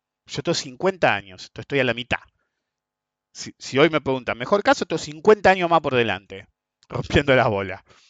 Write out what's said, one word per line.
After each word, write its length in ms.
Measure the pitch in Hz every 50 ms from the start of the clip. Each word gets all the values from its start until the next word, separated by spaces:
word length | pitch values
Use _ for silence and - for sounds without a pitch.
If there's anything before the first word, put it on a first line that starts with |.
| _ _ _ _ _
Yo 160 | - - 147 -
tengo 100 | 175 160
cincuenta 600 | - - 135 123 - 175 190 190 170 156 127 107
años, 300 | 98 98 98 90 - -
entonces 180 | - - - 104
estoy 160 | - 143 139
a 40 | 127
la 120 | 123 113
mitad. 240 | 120 120 - - - - _ _ _ _ _ _ _ _ _ _ _ _ _ _ _ _ _ _ _ _ _ -
Si, 220 | - - - -
si 220 | _ - - 123 135
hoy 100 | 160 165
me 120 | 156 147
preguntan, 360 | - 139 131 127 117 113 107
mejor 240 | 113 127 - 202 202
caso, 240 | - 262 285 - 214
tengo 140 | - 170 156
cincuenta 500 | - 151 147 156 - 214 214 208 - 190
años 200 | 190 190 175 170
más 120 | 170 160
por 140 | 156 143 131
delante, 520 | 123 117 107 92 98 98 - 98 95 - _ _ _ _ _ _ _ _ -
rompiendo 460 | - 120 - - - 156 143 143 131
las 120 | 127 113
bolas. 340 | 120 104 98 98 92 92 101 - _ _ _ _